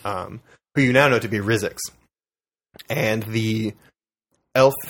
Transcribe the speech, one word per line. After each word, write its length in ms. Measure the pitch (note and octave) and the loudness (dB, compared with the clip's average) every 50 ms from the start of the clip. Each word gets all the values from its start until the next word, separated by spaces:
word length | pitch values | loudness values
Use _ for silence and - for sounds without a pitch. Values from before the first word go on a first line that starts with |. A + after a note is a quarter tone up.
| - | -10
um, 340 | G2+ G2+ F#2 F2+ - - A#2 - _ _ _ _ _ _ | -8 -8 -8 -8 -10 -14 -18 -20 _ _ _ _ _ _
who 100 | D3 C#3 | 0 2
you 100 | B2+ B2 | 4 4
now 160 | C3 C#3+ C#3+ | 4 4 4
know 100 | B2+ A2+ | 4 2
to 80 | G#2 G#2+ | 0 -2
be 120 | A2+ G#2 | -4 -4
Rizix. 400 | G2+ G#2 A#2 G#2+ G2 F2+ - - - - - _ _ _ _ _ _ _ _ _ _ _ _ _ _ _ _ - - - | 0 0 0 0 -2 -4 -6 -10 -12 -14 -14 _ _ _ _ _ _ _ _ _ _ _ _ _ _ _ _ -20 -10 -6
And 340 | A2 - B2 A2 G#2+ A2+ G#2+ | -4 -2 -2 -2 -2 -2 -4
the 500 | G#2+ A2 A2+ A2 A2 A2 A2 A2 G#2+ - - _ _ _ _ _ _ _ _ _ _ _ _ _ _ - | -4 -4 -2 -2 0 -2 -2 -4 -6 -8 -10 _ _ _ _ _ _ _ _ _ _ _ _ _ _ 2
elf 180 | C3 C3 C#3 C3+ - - | 4 4 4 4 0 -6